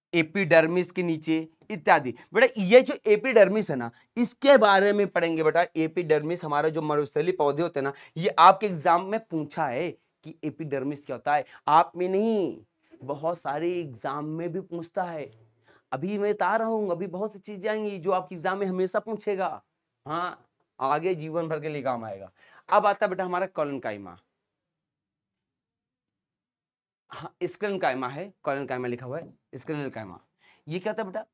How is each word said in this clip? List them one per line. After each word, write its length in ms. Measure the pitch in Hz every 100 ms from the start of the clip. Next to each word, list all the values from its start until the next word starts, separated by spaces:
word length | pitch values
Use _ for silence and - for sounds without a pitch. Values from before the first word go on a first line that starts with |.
| _
एपिडर्मिस 800 | 165 156 202 175 165 160 180 180
के 120 | 185
नीचे 440 | 175 160 156 160 160 _ -
इत्यादि। 420 | 208 202 165 127 - -
बेटा 140 | 196 254 220
ये 220 | 185 247
जो 140 | 262 269 214
एपिडर्मिस 600 | 208 262 220 190 214 180
है 40 | 131
ना, 140 | 120 - _ -
इसके 380 | 240 - 262 269
बारे 340 | 214 196 202
में 120 | 208 196
पढ़ेंगे 360 | - 170 160
बेटा। 220 | 156 160 175 160
एपिडर्मिस 640 | 160 170 160 151 151 175
हमारे 280 | 156 147 156
जो 100 | 156
मरुस्थलीय 500 | 151 147 143 147 170
पौधे 300 | 180 143 143
होते 160 | 170 143
हैं 40 |
ना, 100 | 139 139 - 160
ये 180 | 185 -
आपके 280 | 175 190 208
एग्जाम 380 | 170 175 170 190
में 140 | 220
पूछा 440 | - 160 147 - 147
है 240 | 123 175
कि 460 | - _ _ 156 -
एपिडर्मिस 640 | 151 147 156 139 135 143 -
क्या 100 | 120
होता 200 | 147 147
है। 100 | - - -
आप 220 | 156 - 170
में 120 | 180
नहीं, 480 | 190 226 214 160 85 - _ _ -
बहुत 360 | 131 143 160 175
सारे 320 | 143 147 175
एग्जाम 520 | 180 156 110 139 147 151
में 240 | 160 170
भी 100 | 180
पूछता 420 | 190 170 165 202 175
है। 240 | 160 123 - _ _ _ _ _
अभी 260 | 135 180 208
मैं 160 | 208
बता 220 | 214 180 226
रहा 120 | 226
हूँ, 240 | 220 202
अभी 160 | 170 190
बहुत 240 | 180 214
सी 60 | 202
चीजें 280 | 208 202 208
आएंगी 280 | 214 208 190
जो 120 | 165
आपके 240 | 185 180 180
एग्जाम 220 | 180 196
में 80 | 190
हमेशा 320 | 185 185 214
पूछेगा। 600 | 220 214 208 190 175 110 - _ _ _ 143
हाँ, 420 | 160 175 - _ _ _ -
आगे 360 | 135 151 175 175
जीवन 320 | 156 160 165
भर 120 | 156
के 100 | 156
लिए 120 | 147
काम 220 | 131 123 110
आएगा। 260 | 98 92 _ _ - -
अब 160 | 202 202
आता 200 | 196 202
है 40 |
बेटा 140 | 185
हमारा 240 | 185 180 190
collenchyma। 680 | - 147 135 113 104 95 87 _ _ _ _ _ _ _ _ _ _ _ _ _ _ _ _ _ _ _ _ _ _ _ _ _ _ _ _ _
हाँ, 240 | - 151 -
sclerenchyma 640 | 175 - 208 190 170 131 127
है, 220 | 143 202 - 151
collenchyma 400 | 139 131 127 127
लिखा 180 | 120 127
हुआ 120 | 147
है, 140 | - - _ 131
sclerenchyma। 640 | - 151 135 117 101 87 _ _ _ _ -
ये 120 | 175
क्या 120 | 214
होता 120 | 214
है 60 | 196
बेटा, 160 | 208 -